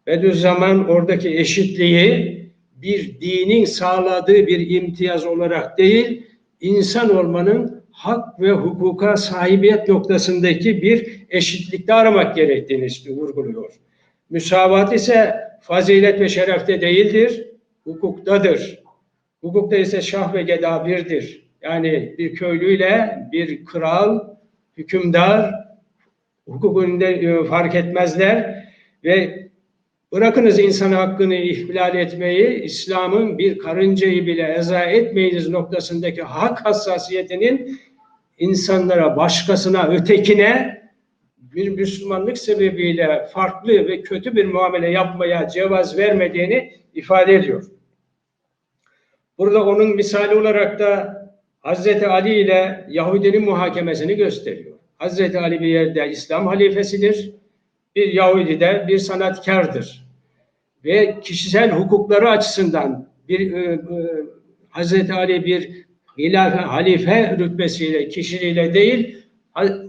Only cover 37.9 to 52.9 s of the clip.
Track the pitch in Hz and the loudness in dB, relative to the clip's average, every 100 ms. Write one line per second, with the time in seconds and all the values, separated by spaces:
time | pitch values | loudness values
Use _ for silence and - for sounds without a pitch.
37.9 | _ _ _ _ _ 170 190 180 190 180 | _ _ _ _ _ -2 -2 0 0 2
38.9 | 180 156 139 175 175 - 190 190 185 160 | 2 2 2 0 0 0 0 2 0 2
39.9 | 180 170 202 202 202 208 254 262 - _ | 0 2 2 4 4 4 2 -2 -10 _
40.9 | _ _ _ _ _ 123 165 202 196 196 | _ _ _ _ _ _ -6 -6 -4 -4
41.9 | - 196 190 202 247 214 202 190 170 175 | -6 -6 -4 -4 -6 -2 0 0 0 -2
42.9 | 170 156 151 - 185 185 - 220 208 160 | 0 0 0 -4 -4 -4 -4 2 2 2
43.9 | 190 - 190 226 226 190 180 185 180 170 | -4 -6 -8 -2 0 0 0 0 0 0
44.9 | 180 180 175 175 170 160 180 190 185 175 | 0 -2 -2 -2 -2 -2 -2 0 0 0
45.9 | 170 208 196 180 175 180 247 247 - _ | 0 2 2 0 -2 0 0 -2 -12 _
46.9 | 160 151 190 185 196 143 120 - _ _ | -16 2 4 6 6 4 -4 -8 _ _
47.9 | _ _ _ _ _ _ _ _ _ _ | _ _ _ _ _ _ _ _ _ _
48.9 | _ _ _ _ - 196 214 202 208 214 | _ _ _ _ -2 2 2 4 4 2
49.9 | 202 202 202 208 214 214 208 190 - 202 | 2 0 -2 2 2 2 2 0 0 0
50.9 | 202 - - - _ _ _ 139 180 190 | 0 -4 -12 -18 _ _ _ -6 -2 0
51.9 | 202 202 185 196 214 190 185 190 190 - | 2 2 2 2 2 4 2 2 -4 -8